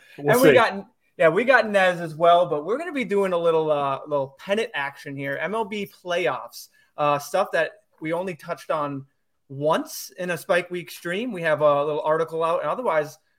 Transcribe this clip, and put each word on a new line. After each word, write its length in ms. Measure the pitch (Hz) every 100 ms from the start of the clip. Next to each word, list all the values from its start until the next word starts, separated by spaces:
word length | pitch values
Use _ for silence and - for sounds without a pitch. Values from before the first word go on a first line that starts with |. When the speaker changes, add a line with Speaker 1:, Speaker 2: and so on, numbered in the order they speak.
| _ -
Speaker 1:
We'll 140 | 143
Speaker 2:
and 80 | 240
we 80 | 202
Speaker 1:
see. 60 | 139
Speaker 2:
got, 300 | 208 196 - _ _ -
yeah, 140 | 165
we 160 | 180 247
got 240 | 247 214
Nez 320 | 196 185 170
as 140 | 165 151
well, 320 | 170 175 170
but 180 | 147 160
we're 120 | 262
gonna 140 | 349
be 140 | 285 190
doing 260 | 202 190
a 60 | 175
little, 340 | 170 160 156
uh, 300 | 143 139 135 151
little 300 | 143 135 -
pennant 340 | 190 208 226
action 420 | 147 139 - 147 139
here, 220 | 139 139
M 180 | 160 220
L 80 |
B 260 | 202 208 196 _
playoffs, 640 | 180 175 160 123 117 - - _ _ -
uh, 200 | 147 143
stuff 300 | - 185 190
that 180 | 170 156 - _ -
we 100 | 160
only 240 | 170 190 165
touched 360 | 170 160 -
on 340 | 160 143 139 135 _ _ _ -
once 640 | 139 147 208 294 - - -
in 120 | 180
a 60 | 160
Spike 320 | - 175 175
Week 220 | 180 175
stream. 400 | - 170 190 247
We 120 | 180
have 180 | 165 147
a 240 | 151 143 151
little 160 | 147
article 420 | 156 160 160 160
out, 160 | 165 170
and 100 | 147
otherwise, 480 | 185 233 156 143 - _